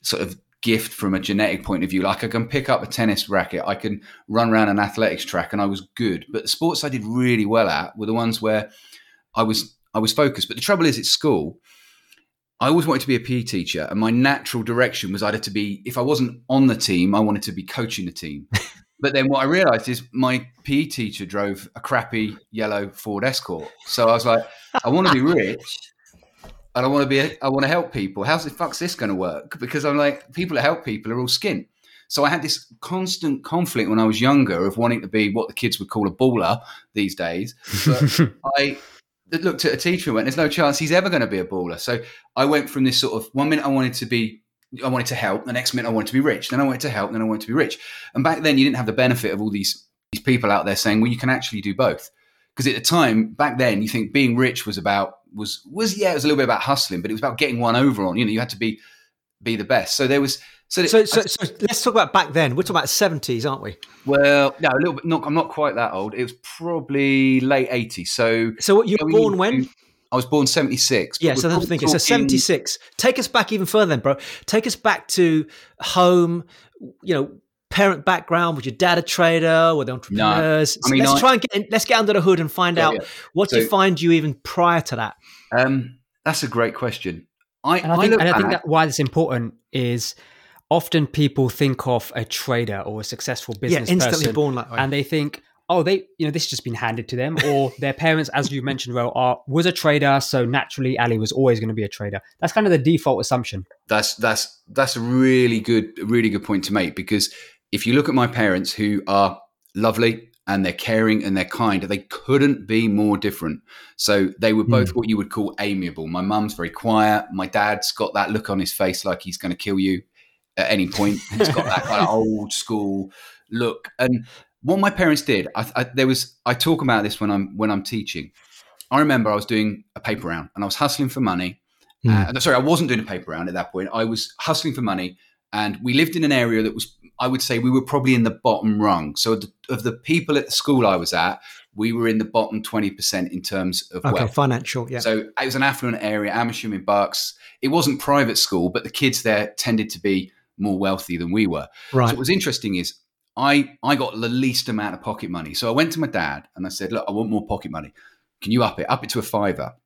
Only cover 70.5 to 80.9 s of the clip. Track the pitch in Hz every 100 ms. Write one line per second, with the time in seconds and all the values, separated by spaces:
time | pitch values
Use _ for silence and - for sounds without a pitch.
70.5 | - 135 123 - 117 80 - 160 131 165
71.5 | 170 170 170 143 170 - 233 - 262 -
72.5 | 175 - - - - 254 254 233 240 208
73.5 | 214 185 220 196 139 139 139 - - -
74.5 | 220 226 - 220 190 - - 170 156 156
75.5 | - - _ - 185 180 180 170 170 160
76.5 | - _ _ - _ - 156 147 - _
77.5 | _ _ - 196 165 151 175 - 170 170
78.5 | 151 135 110 180 170 170 - 170 165 160
79.5 | 160 165 160 123 127 - 101 110 107 156
80.5 | 156 151 - 123